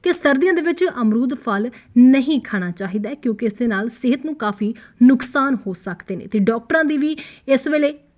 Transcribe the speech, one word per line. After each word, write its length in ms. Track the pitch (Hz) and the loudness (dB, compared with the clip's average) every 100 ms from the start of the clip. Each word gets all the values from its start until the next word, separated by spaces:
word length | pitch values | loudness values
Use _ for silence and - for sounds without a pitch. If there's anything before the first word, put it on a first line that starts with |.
ਕਿ 100 | 359 | -2
ਸਰਦੀਆਂ 420 | 349 285 277 359 | 0 0 2 2
ਦੇ 80 | 339 | 0
ਵਿੱਚ 220 | 330 339 370 247 | -2 -2 -2 0
ਅਮਰੂਦ 340 | 220 220 254 269 - | 0 0 -2 -4 -4
ਫਲ 240 | 202 233 - _ 240 | -4 -4 -10 _ 6
ਨਹੀਂ 440 | 254 269 262 302 | 6 6 2 -2
ਖਾਣਾ 260 | - 202 180 | -2 -6 -6
ਚਾਹੀਦਾ 380 | 175 190 208 208 | -6 -6 -6 -6
ਹੈ 40 | |
ਕਿਉਂਕਿ 320 | 285 247 208 233 | -6 -6 -4 -6
ਇਸ 80 | |
ਦੇ 120 | 208 240 | -2 -2
ਨਾਲ 240 | 196 226 - | -2 -4 -4
ਸਿਹਤ 240 | 254 262 302 | -2 -2 -4
ਨੂੰ 80 | 302 | -6
ਕਾਫੀ 360 | 208 202 208 233 - _ | -6 -4 -6 -6 -16 _
ਨੁਕਸਾਨ 560 | 247 254 - 285 277 247 196 | 4 4 0 -2 -2 -2 -6
ਹੋ 60 | |
ਸਕਦੇ 440 | 180 196 175 - 180 | -10 -12 -12 -10 -12
ਨੇ। 100 | 190 | -4
ਤੇ 120 | 214 | 0
ਡਾਕਟਰਾਂ 460 | 196 233 233 320 | 0 0 -2 0
ਦੀ 140 | 302 302 | 0 0
ਵੀ 180 | 302 311 - - - | -2 -6 -12 -18 0
ਇਸ 180 | 262 302 | 0 2
ਵੇਲੇ 280 | 302 294 294 _ | 0 0 -4 _